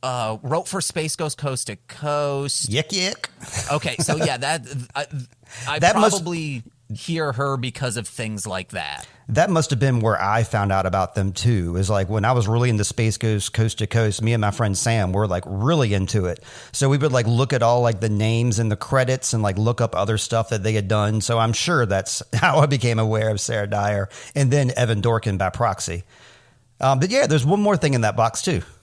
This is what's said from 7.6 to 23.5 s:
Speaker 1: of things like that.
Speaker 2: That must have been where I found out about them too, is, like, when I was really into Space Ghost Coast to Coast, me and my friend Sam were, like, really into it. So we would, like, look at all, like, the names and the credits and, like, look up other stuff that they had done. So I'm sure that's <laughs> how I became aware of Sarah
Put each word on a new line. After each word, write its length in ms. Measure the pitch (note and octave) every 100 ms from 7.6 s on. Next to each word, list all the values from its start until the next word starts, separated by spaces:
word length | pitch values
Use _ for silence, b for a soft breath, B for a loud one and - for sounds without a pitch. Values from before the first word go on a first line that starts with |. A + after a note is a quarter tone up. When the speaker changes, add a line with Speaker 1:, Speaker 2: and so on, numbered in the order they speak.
| B2 - C3 A2
Speaker 1:
of 100 | G2
things 400 | - A2 G#2+ G#2
like 220 | F#2 F2+
that. 380 | F#2+ D2 C#2+ - B -
Speaker 2:
That 240 | A#2+ F#3
must 180 | E3 -
have 100 | B2
been 200 | C3+ A#2+
where 200 | A2 G2+
I 220 | G2 A2
found 300 | A2 G#2+ G2+
out 160 | F#2+ F#2
about 260 | F#2+ F2+
them 200 | - G2
too, 420 | F#2 A#2+ A2 E2+ F2
is, 100 | F#2+
like, 220 | G#2 F#2
when 160 | G#2+ G#2+
I 60 |
was 160 | B2+ G#2
really 240 | A#2 B2
into 120 | A2
Space 340 | G2+ - A2 -
Ghost 360 | A2+ G#2+ -
Coast 240 | - A2 -
to 80 | G#2
Coast, 380 | A#2 A2 G2
me 100 | G#2+
and 80 | A#2
my 80 | G#2
friend 260 | G2 A2+ F#2+
Sam 360 | A#2 A2+ F#2
were, 160 | F#2+ G#2
like, 160 | F2+ -
really 480 | G2 A#2+ E3 A#2+
into 320 | G2+ F#2+ A2 F2+
it. 180 | E2+ B B B
So 180 | - C3+
we 80 | C#3+
would, 140 | D3
like, 160 | B2+ A2
look 260 | A#2 C3
at 80 | C3
all, 200 | A#2 B2
like, 180 | A#2+ G#2
the 100 | A2
names 480 | G#2 A2 A#2 A#2+ G#2
and 140 | A2+
the 40 | G#2
credits 580 | - C3+ B2+ B2+ -
and, 100 | A2+
like, 160 | G#2 F#2+
look 220 | G#2+ A#2+
up 120 | A#2 E2+
other 220 | G2+ G#2+
stuff 320 | - A2+ A2
that 140 | A2
they 100 | G2+
had 140 | G#2+ F#2+
done. 340 | G#2+ G#2 G#2+
So 160 | G#2 A#2
I'm 160 | A2+
sure 320 | A2+ - D#3+ A2+
that's 380 | F#2+ - - -
<laughs> 60 |
how 240 | A#2 F3+ D3
I 80 | C#3+
became 320 | C3+ A#2+ A2+
aware 320 | A2 A2 A2
of 100 | G#2
Sarah 280 | -